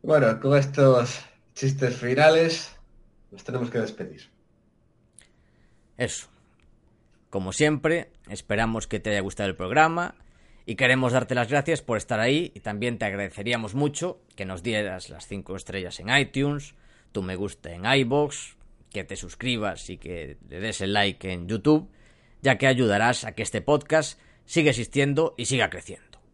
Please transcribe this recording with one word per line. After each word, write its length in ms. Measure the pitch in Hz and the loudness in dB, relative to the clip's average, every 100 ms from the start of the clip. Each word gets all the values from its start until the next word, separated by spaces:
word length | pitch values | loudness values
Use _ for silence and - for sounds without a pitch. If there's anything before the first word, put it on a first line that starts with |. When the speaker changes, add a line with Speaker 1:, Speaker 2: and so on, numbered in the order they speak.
Speaker 1:
Bueno, 360 | - 156 120 110 | 4 4 6 2
con 160 | 135 143 | 4 4
estos 640 | 139 - 135 127 123 - - _ _ | 2 6 8 8 4 -6 -14 _ _
chistes 420 | - 135 135 127 123 | -4 -2 0 -2 -2
finales 800 | 120 131 156 160 165 - - - - - _ _ _ | -2 6 8 8 4 0 -8 -18 -20 -20 _ _ _
nos 120 | - - | -18 -8
tenemos 240 | 123 120 | -6 -4
que 100 | 120 | -2
despedir. 500 | 101 - 92 78 - _ _ _ _ _ _ _ _ - - _ _ _ _ _ _ - | -4 -6 -14 -14 -20 _ _ _ _ _ _ _ _ -20 -20 _ _ _ _ _ _ -8
Speaker 2:
Eso. 300 | 120 - - _ _ _ _ _ _ _ _ _ _ | -6 -6 -14 _ _ _ _ _ _ _ _ _ _
Como 240 | 98 95 | -8 -6
siempre, 580 | - 151 151 160 170 - - - | 0 2 2 0 -2 -4 -18 -16
esperamos 600 | 101 - 104 113 113 - | -16 -4 -2 0 -2 -4
que 120 | 107 | -6
te 120 | 107 | -2
haya 100 | 101 | -2
gustado 260 | 95 - 101 | -2 -4 -4
el 60 | 87 | -4
programa 600 | 92 131 160 165 175 - - _ _ _ - | 0 4 4 2 -6 -10 -20 _ _ _ -10
y 100 | 110 | 0
queremos 380 | 127 131 127 | 2 4 4
darte 220 | 127 123 123 | 2 0 -2
las 120 | 117 | 0
gracias 340 | 143 147 151 | 0 0 -4
por 160 | - 110 | -2 -4
estar 220 | - 110 | -2 0
ahí 320 | 117 147 175 | 2 0 -2
y 60 | - | -8
también 380 | - 104 120 117 | -8 -4 -4 -2
te 80 | 110 | -4
agradeceríamos 680 | 98 98 - 107 120 110 117 | -2 -6 -6 -4 -2 -2 -2
mucho 440 | 147 147 175 - _ - | -2 -2 -8 -8 _ -12
que 100 | 95 | -8
nos 160 | 92 | -6
dieras 480 | 90 107 104 92 - | -2 -2 -2 -6 -12
las 160 | 80 - | -18 -12
cinco 280 | 98 - 95 | -12 -10 -12
estrellas 440 | - 98 87 - | -8 -8 -8 -10
en 80 | 90 | -2
iTunes, 680 | 135 127 135 143 147 143 - - _ _ | 0 0 -2 -2 -2 -10 -20 -20 _ _
tu 80 | 107 | -8
me 140 | 92 92 | -6 -6
gusta 340 | 101 - 85 | -6 -8 -16
en 140 | 85 104 | -6 0
iVoox, 680 | 139 120 139 147 - - _ - - _ | 2 2 2 0 -4 -16 _ -20 -20 _
que 120 | 104 - | -12 -10
te 100 | 95 | -12
suscribas 720 | - - 127 120 104 87 - | -12 -8 -4 -2 -4 -6 -12
y 80 | 92 | -14
que 400 | - 87 73 76 - | -12 -12 -12 -16 -16
le 100 | 85 | -8
des 220 | 110 101 | -8 -4
el 120 | 98 | 0
like 380 | 104 101 90 95 | 2 2 0 -8
en 160 | 90 87 | -8 -6
YouTube, 420 | 92 143 151 - - - _ _ - | -2 4 4 2 -20 -20 _ _ -4
ya 160 | - 220 | 0 2
que 100 | 135 | 2
ayudarás 580 | 123 117 101 117 123 110 | 4 4 4 2 0 -6
a 80 | |
que 100 | 98 | -8
este 180 | 107 107 | -6 -4
podcast 560 | - 147 - 160 147 - _ _ _ | 2 0 4 0 0 -10 _ _ _
siga 240 | 170 151 | 2 2
existiendo 640 | 120 117 135 139 143 160 - | 2 -2 0 2 2 0 -2
y 80 | - | -4
siga 240 | 135 101 | 0 0
creciendo. 500 | 90 - - _ - _ | -2 -14 -18 _ -20 _